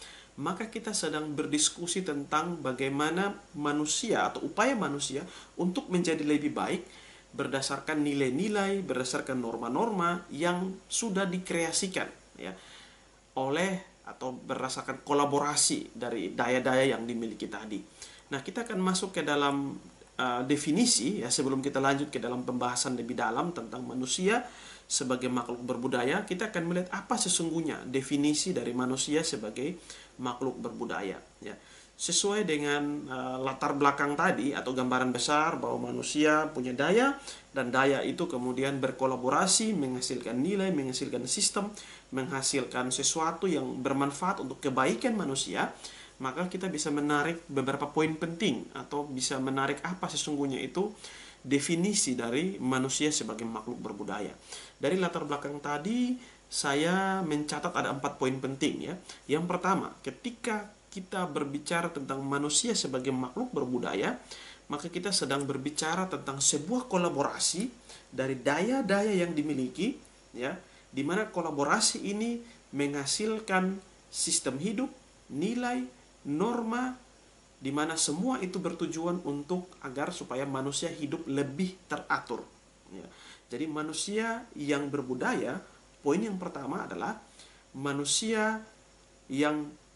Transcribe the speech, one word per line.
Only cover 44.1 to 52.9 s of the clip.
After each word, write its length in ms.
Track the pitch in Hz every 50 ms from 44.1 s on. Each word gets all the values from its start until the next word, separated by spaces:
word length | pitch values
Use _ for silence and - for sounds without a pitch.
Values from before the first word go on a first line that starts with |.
| 139 - 185 185 196 - -
untuk 160 | 131 135 - -
kebaikan 560 | 139 131 127 131 151 220 - - 254 226 208
manusia, 560 | 175 139 135 135 - 101 90 110 175 - - - - - - - - - - -
maka 260 | 131 135 127 151 180
kita 240 | 180 - 185 190 190
bisa 240 | 156 151 - 160 143
menarik 480 | 147 147 147 147 147 147 160 170 165 - -
beberapa 400 | 143 135 127 131 135 143 147 143
poin 240 | - 160 156 156 160
penting 560 | - 175 165 170 - 226 185 127 107 87 - -
atau 260 | 143 123 - - 147 147
bisa 380 | 147 135 127 127 - 147 131 131
menarik 400 | 135 139 135 135 139 143 143 -
apa 240 | 165 180 - -
sesungguhnya 560 | 175 - 147 - - 151 139 143 139 131 - 87
itu 320 | - - 170 196 214 214 - - - - - - - - - -
definisi 720 | 127 135 139 139 - 170 165 175 208 208 - - 139 127
dari 400 | 120 117 117 120 143 165 190 196 - 120
manusia 480 | 127 131 131 131 135